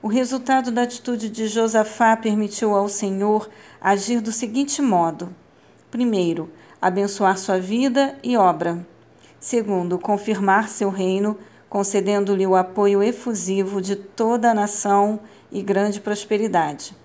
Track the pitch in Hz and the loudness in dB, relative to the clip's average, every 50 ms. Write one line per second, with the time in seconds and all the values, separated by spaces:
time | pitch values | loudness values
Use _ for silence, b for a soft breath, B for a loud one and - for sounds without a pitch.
0 | - 214 208 262 254 247 262 262 254 - 262 262 254 247 226 240 240 240 247 - | -2 0 0 0 0 0 -2 -6 -2 0 0 0 2 0 0 0 0 -2 -4 -8
1 | - - 247 220 220 220 214 - 220 214 208 226 226 226 220 220 214 214 - - | -6 -4 -4 -4 -4 -8 -6 -4 -4 -2 0 0 0 2 4 2 2 2 2 4
2 | 240 226 226 220 226 220 208 214 214 202 208 - 233 214 208 196 202 208 202 - | 4 4 4 4 2 0 0 0 0 -2 -2 -2 0 2 2 2 2 0 -2 -4
3 | - 196 196 190 202 208 214 214 214 - B B B B B B - 185 202 202 | -4 -2 -2 0 2 2 2 0 0 -4 B B B B B B 0 2 2 2
4 | 202 226 240 233 214 220 220 - 254 214 214 262 285 285 - - 285 254 202 175 | 0 0 -2 -2 -2 -2 -4 -4 -6 -4 -2 -2 -2 -2 -2 -2 0 2 2 2
5 | 170 165 156 160 175 180 180 - - _ b b b b b b b _ - 240 | 2 0 -2 -6 -10 -12 -12 -18 -20 _ b b b b b b b _ -6 -4
6 | 247 240 220 196 180 170 165 165 160 160 B B B B B B - 185 180 196 | -2 0 0 0 0 0 -2 -4 -6 -12 B B B B B B -2 0 0 0
7 | 202 202 196 - 208 190 190 190 - - 196 185 185 185 214 240 262 277 240 277 | -2 -2 -2 2 2 2 2 2 -2 -2 -2 -2 -2 -2 -2 0 0 2 2 2
8 | 277 277 277 - - 240 247 233 196 - 170 156 170 170 170 175 175 - - - | 0 0 -2 -8 -4 -2 2 4 4 4 4 2 -2 -2 -2 -4 -8 -14 -20 -20
9 | _ _ b b b b b b - - - 233 214 208 202 185 175 175 175 175 | _ _ b b b b b b -8 -2 -2 -2 0 0 -2 -2 -2 -2 -4 -4
10 | - - 208 202 202 220 214 190 202 196 190 208 220 214 - - 202 196 190 196 | -2 -2 -2 -2 0 -4 -2 0 2 4 4 4 2 0 -4 -4 -2 -2 -2 -2
11 | 190 185 185 196 202 214 214 208 B B B B B B - 202 202 - - 202 | -2 0 0 0 0 -2 -2 -6 B B B B B B -4 -2 -2 0 0 0
12 | 185 190 208 202 202 190 202 190 190 190 185 185 180 185 - - 202 202 202 196 | 0 2 0 0 2 0 0 0 2 4 4 2 2 0 0 2 2 4 4 4
13 | 202 220 240 240 - 247 226 196 175 180 196 196 196 190 202 196 185 190 202 196 | 2 0 0 -4 -6 -6 -6 -4 -2 -2 0 0 0 -2 -2 -4 -4 -4 -6 -6
14 | 196 - - - 226 220 240 240 220 240 226 214 208 208 - - - 208 202 202 | -8 -16 -6 -2 0 0 0 2 2 2 2 2 0 0 -2 -4 0 2 4 4
15 | 202 208 214 214 B B B B B B - 196 190 196 202 196 202 208 202 208 | 4 2 0 -4 B B B B B B -10 -8 -2 0 0 2 2 0 -2 -4
16 | - 208 208 202 - - 214 208 220 220 180 175 160 151 147 - - - - - | -4 -6 -6 -6 -2 -2 0 0 0 2 2 0 0 0 -4 -8 -12 -16 -18 -20